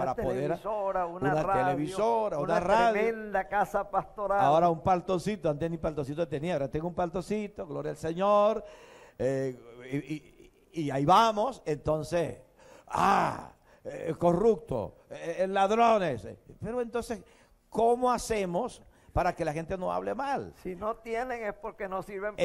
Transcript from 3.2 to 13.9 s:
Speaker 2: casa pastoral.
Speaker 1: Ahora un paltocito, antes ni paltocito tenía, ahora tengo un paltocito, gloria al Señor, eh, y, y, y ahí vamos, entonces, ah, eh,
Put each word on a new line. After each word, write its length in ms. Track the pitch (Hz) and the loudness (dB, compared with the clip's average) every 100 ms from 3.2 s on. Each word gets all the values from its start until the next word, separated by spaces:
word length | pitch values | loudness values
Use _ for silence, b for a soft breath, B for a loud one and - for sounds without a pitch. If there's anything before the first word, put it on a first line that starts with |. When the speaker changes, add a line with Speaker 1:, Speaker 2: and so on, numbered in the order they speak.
| 214 190 190 | -4 -4 0
Speaker 2:
casa 420 | 202 190 202 196 | 0 0 -2 -2
pastoral. 480 | 190 - - 202 196 | -2 -4 -4 0 2
Speaker 1:
Ahora 300 | 135 160 175 | 4 6 4
un 120 | 165 | 4
paltocito, 680 | 196 185 175 185 190 208 160 | 2 2 2 -2 -2 -2 -2
antes 220 | 147 165 | 0 -2
ni 80 | 170 | -2
paltocito 500 | 165 151 135 147 160 | -4 -4 -4 -4 -4
tenía, 240 | 147 165 | -2 -2
ahora 140 | 156 135 | -2 -2
tengo 200 | 151 170 | -2 -4
un 60 | |
paltocito, 720 | 170 175 180 170 214 208 - 185 | -2 -2 -4 -2 -4 -4 -8 -8
gloria 260 | 143 151 | -6 -6
al 40 | 147 | -6
Señor, 640 | 160 165 196 208 208 220 B B B B B - | -4 0 4 6 4 2 B B B B B -4
eh, 400 | 123 135 135 123 117 120 123 | -2 0 -2 -6 -14 -18 -6
y, 880 | 139 139 151 - - - _ _ 170 | -6 -4 -8 -12 -20 -20 _ _ -6
y, 40 | |
y 60 | 143 | -2
ahí 160 | 135 147 | 2 6
vamos, 560 | 190 226 208 247 269 | 6 6 2 -2 -4
entonces, 760 | - 147 151 156 147 175 139 101 - B B B - | -4 -2 0 -2 0 -2 -2 -6 -16 B B B -6
ah, 600 | - 185 190 160 110 - - b b | 0 4 4 2 -2 -10 -18 b b
eh, 320 | - | -14